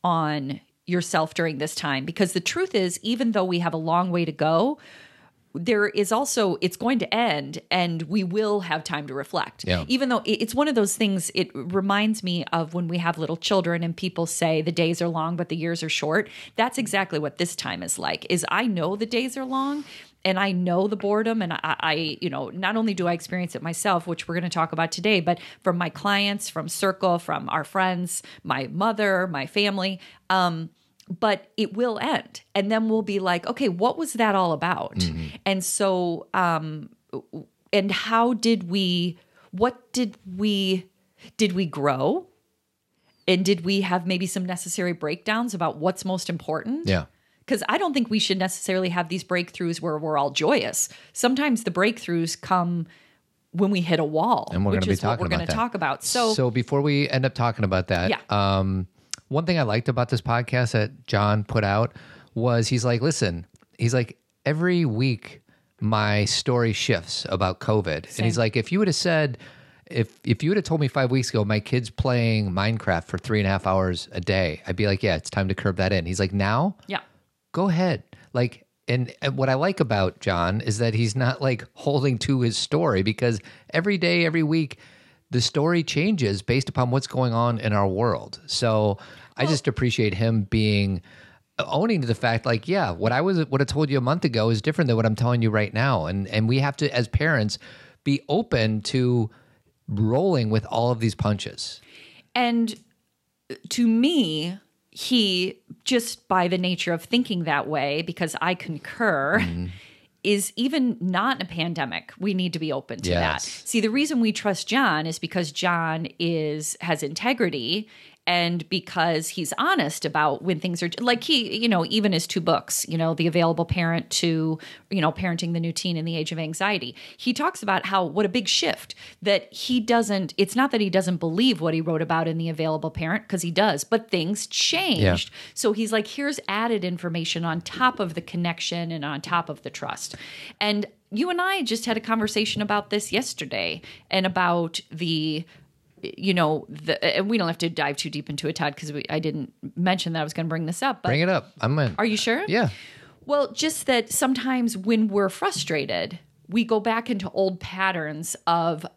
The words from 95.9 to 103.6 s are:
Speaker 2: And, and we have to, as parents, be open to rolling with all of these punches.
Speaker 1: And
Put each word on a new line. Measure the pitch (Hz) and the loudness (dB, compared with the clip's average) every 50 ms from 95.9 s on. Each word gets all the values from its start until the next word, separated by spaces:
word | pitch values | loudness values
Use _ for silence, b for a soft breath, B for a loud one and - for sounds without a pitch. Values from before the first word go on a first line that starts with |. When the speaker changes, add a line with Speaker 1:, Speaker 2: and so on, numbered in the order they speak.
| 131 95 78 | 2 2 0
Speaker 2:
And, | 78 92 98 98 92 | 0 -2 -2 -2 0
and | - 107 110 110 | 0 2 2 4
we | 127 135 | 4 2
have | 135 143 135 - | 2 0 0 0
to, | 151 139 - | -2 0 0
as | 123 120 - | 0 -2 0
parents, | - - 147 160 156 127 107 107 - - B B B B B B B B B | 0 0 2 4 2 2 2 0 -2 -6 B B B B B B B B B
be | 143 139 139 - - | 0 0 0 0 0
open | 147 196 226 - - 123 110 110 110 107 104 | 0 0 0 2 2 2 2 2 2 0 -4
to | - - 131 127 123 123 120 110 110 b b b b b b b b b _ _ | 0 0 2 4 4 4 2 2 0 b b b b b b b b b _ _
rolling | - 104 101 110 107 117 135 180 196 175 139 117 107 | -6 -2 0 2 2 4 2 4 4 2 2 2 2
with | 110 110 107 | 2 0 0
all | - - 117 117 120 | 0 -2 0 2 2
of | 123 113 | 2 2
these | 113 113 101 | 2 0 0
punches. | - - 104 104 98 - - - - - - - - B B B B B B B B B B _ | 2 0 0 0 0 -2 -10 -10 -10 -12 -12 -12 -14 B B B B B B B B B B _
Speaker 1:
And | 247 247 240 233 233 233 226 214 - _ _ _ _ _ _ _ _ _ _ _ _ _ _ - - | 0 2 2 2 2 0 0 -2 -8 _ _ _ _ _ _ _ _ _ _ _ _ _ _ -16 -16